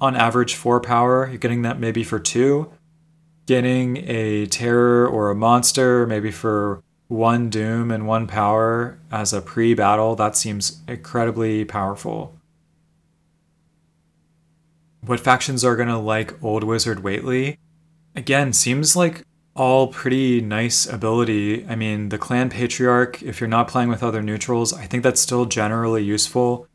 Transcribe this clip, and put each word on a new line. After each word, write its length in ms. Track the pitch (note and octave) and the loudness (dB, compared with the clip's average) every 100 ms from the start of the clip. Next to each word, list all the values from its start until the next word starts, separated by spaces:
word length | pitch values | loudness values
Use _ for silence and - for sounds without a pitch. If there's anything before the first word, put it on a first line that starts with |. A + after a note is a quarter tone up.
on 160 | C3+ B2+ | -2 2
average, 380 | A2+ A#2+ A#2+ | 2 2 0
four 260 | - B2 A#2+ | -2 0 0
power. 480 | A#2+ A#2+ B2 B2+ C3 | 2 2 4 2 0
You're 80 | B2 | -4
getting 240 | A#2+ A#2+ | -2 -2
that 180 | A#2 A#2 | -2 -4
maybe 260 | A#2 A2 | -4 -4
for 140 | A2 A2 | -4 -4
two. 540 | F#2+ A#2 C3+ C#3+ D#3+ - _ _ _ _ _ _ - | -2 2 2 2 -2 -12 _ _ _ _ _ _ 0
Getting 500 | B2+ B2+ B2+ B2+ C3 F3+ | 2 2 0 0 -4 -6
a 380 | A#2 A2 G#2+ G#2 | -4 -2 -2 -2
terror 600 | - A#2+ A#2+ A#2+ A#2+ B2 | -4 2 4 4 4 2
or 220 | A2 G#2 | 2 0
a 40 | |
monster, 720 | G2+ A2+ A#2+ A#2+ - B2+ B2 A#2 | 2 4 4 4 2 4 4 2
maybe 240 | G#2+ G#2+ | -2 -4
for 520 | - A2+ G#2+ G2+ F2+ - _ - | -4 -2 0 -2 -4 -12 _ -8
one 420 | A2+ A#2 A#2+ A#2 | 0 2 2 0
doom 400 | G#2+ A2 A#2 A#2 | -2 -2 -2 -2
and 160 | A2 G#2+ | -2 -2
one 220 | A2+ A2+ | -2 -2
power 720 | G#2+ G#2 A2 A2+ A#2 A#2+ - - | 0 2 2 2 0 -4 -10 -10
as 220 | G#2+ G2+ | -6 -4
a 100 | G#2 | -4
pre-battle, 720 | F2 - A#2 A2+ G2+ G#2+ A2 | -4 0 2 4 4 4 2
that 220 | A2 G#2+ - | 2 0 0
seems 460 | A2 G#2 G2 - - | -4 -4 -6 -8 -12
incredibly 800 | A#2+ - A#2+ A#2 A2 A2 A2 | -14 -6 -2 0 0 -2 -2
powerful. 720 | G#2 G#2+ G2 G2+ - A2 - - _ _ _ _ _ _ _ _ _ _ _ _ _ _ _ _ _ _ _ _ _ _ _ _ _ _ | -4 -4 -4 -6 -8 -8 -10 -16 _ _ _ _ _ _ _ _ _ _ _ _ _ _ _ _ _ _ _ _ _ _ _ _ _ _
What 180 | A2 A#2+ | -4 0
factions 460 | C3+ B2+ - B2+ | 2 2 2 0
are 100 | B2 | 2
gonna 260 | A#2 A#2+ A#2 | 2 0 -2
like 400 | G#2+ A2 G#2+ - | -2 -2 -4 -6
Old 180 | A2+ A2 | -4 -2
Wizard 400 | G#2+ A2+ A#2 G2 | 0 0 -2 -2
Whately? 560 | G2 G2 - B2+ C3+ D3+ _ _ _ _ _ | -2 -2 0 -2 -2 -6 _ _ _ _ _
Again, 380 | - C3+ C#3 C3+ | -8 0 2 2
seems 420 | - B2 C3 D3+ | 2 0 2 2
like 300 | F3+ F3 E3 - _ _ - | 4 2 0 -12 _ _ 0
all 320 | B2+ C3 C3 | 4 6 4
pretty 520 | - C3 C3 C3 A#2+ | 0 -2 0 2 2
nice 460 | A2 G#2+ A#2 - - | 0 -2 0 0 -2
ability. 800 | G#2 A2 A#2 A2+ G#2+ G#2 A2+ - | -2 0 2 2 0 0 -2 -4
I 80 | |
mean, 360 | A2+ A2 G#2+ G#2 | -4 -2 -2 -4
the 80 | G#2+ | -6
Clan 320 | - B2 B2+ | -2 -2 -2
Patriarch, 720 | A#2 A#2+ - B2 B2 B2 - | -2 -4 0 2 2 0 -4
if 200 | C3 - | -12 -6
you're 80 | A2+ | 0
not 180 | A2+ A#2 | 0 2
playing 220 | C3 A#2+ | 0 0
with 160 | A2+ | 0
other 180 | A#2+ A2 | -2 -2
neutrals, 500 | G#2+ G#2+ - A#2 A#2 | -4 -4 -2 0 0
I 140 | - G2 | -4 -6
think 160 | B2 | 0
that's 180 | B2+ B2 | 0 2
still 260 | - B2 A#2+ | 0 0 0
generally 580 | A2+ G#2+ A2+ A2+ A2+ | 0 0 0 0 0
useful. 640 | G2+ G#2 - B2+ B2 B2 - | 0 -2 -2 0 0 0 -8